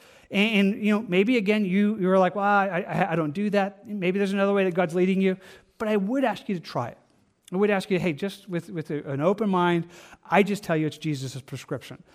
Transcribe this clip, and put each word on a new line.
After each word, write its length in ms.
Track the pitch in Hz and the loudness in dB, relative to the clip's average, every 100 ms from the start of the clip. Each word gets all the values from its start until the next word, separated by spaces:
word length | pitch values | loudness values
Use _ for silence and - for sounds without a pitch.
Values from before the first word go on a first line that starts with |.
| - - _ | -20 -20 _
And, 440 | 196 214 208 196 | 0 2 4 2
and, 100 | 214 | 2
you 80 | 214 | 0
know, 140 | 208 220 | 0 2
maybe 300 | 175 208 247 | 2 4 2
again, 260 | 196 214 | 2 0
you, 340 | 196 190 208 214 | 2 2 2 0
you're 200 | 185 190 | 2 4
like, 160 | 180 190 | 4 2
"Well, 80 | |
I, 420 | 202 202 196 175 202 | 2 2 2 -2 -4
I, 260 | 160 185 | -2 0
I 20 | 165 | 0
don't 160 | 156 | -2
do 180 | 151 208 | -2 0
that." 360 | 202 196 196 - | 0 -2 -6 -12
Maybe 320 | 208 180 190 | -4 -2 0
there's 140 | 196 | 0
another 200 | 202 196 | 0 2
way 120 | 202 190 | 2 2
that 80 | |
God's 200 | 175 180 | 0 0
leading 280 | 175 185 190 | 2 2 4
you. 160 | 190 185 - - _ _ | 2 0 -10 -20 _ _
But 100 | 220 | -2
I 80 | 214 | 0
would 300 | 190 269 247 | 0 0 0
ask 240 | 196 - | -2 -6
you 60 | 180 | -6
to 60 | |
try 280 | - 147 117 | -4 -6 -6
it. 80 | - _ _ _ _ - | -10 _ _ _ _ -8
I 20 | 180 | -2
would 160 | 208 | 0
ask 180 | 196 - | 0 0
you, 80 | 180 | 0
"Hey, 160 | 175 | 0
just 340 | 143 196 - - | -2 -6 -8 -8
with, 220 | 170 165 | -8 -6
with 220 | 175 - | -10 -6
a, 180 | 147 151 | -8 -6
an 120 | 139 | 0
open 280 | 160 202 214 | 0 2 0
mind, 380 | 180 175 170 165 - - - - | 2 2 2 -2 -14 -20 -20 0
I 140 | 175 | 2
just 180 | 196 202 | 2 -2
tell 160 | - 160 | -2 0
you 80 | 156 | 0
it's 140 | - | -4
Jesus' 420 | 160 143 131 131 | -6 -6 -6 -10
prescription." 640 | - 131 - 127 - - - | -12 -14 -10 -10 -10 -20 -20